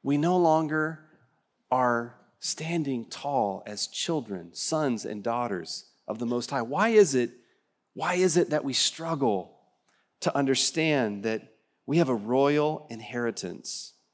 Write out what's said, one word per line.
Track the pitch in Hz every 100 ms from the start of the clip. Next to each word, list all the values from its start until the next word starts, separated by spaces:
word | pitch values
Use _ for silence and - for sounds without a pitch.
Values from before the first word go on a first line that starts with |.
we | 139 147
no | 160 180
longer | 170 156 160 156 156 160 - _ _ _ _ _ _
are | 127 127 120 120 - _ _
standing | - - 160 170 139 127 113
tall | - 143 139 104 95 -
as | 104 -
children, | - - 160 110 95 87
sons | - - 160 147 113
and | 113 107
daughters | 101 117 120 95 80 - - _ -
of | 110
the | 117
Most | 120 117
High? | 139
Why | 117 147 220
is | 220 185 135
it, | 120 - _ _ _ _ _ -
why | 175 180
is | 185 156
it | 170
that | 151
we | 139
struggle | 123 - - 165 160 131 98 87 _ _ _ _ _ _ _
to | - 143
understand | 139 127 - - 160 147 113 101
that | 107 110 - _ _ _ -
we | 151
have | 151
a | 120
royal | 104 127 139 147 151 151 -
inheritance? | 113 110 123 117 110 92 82 - - - _ _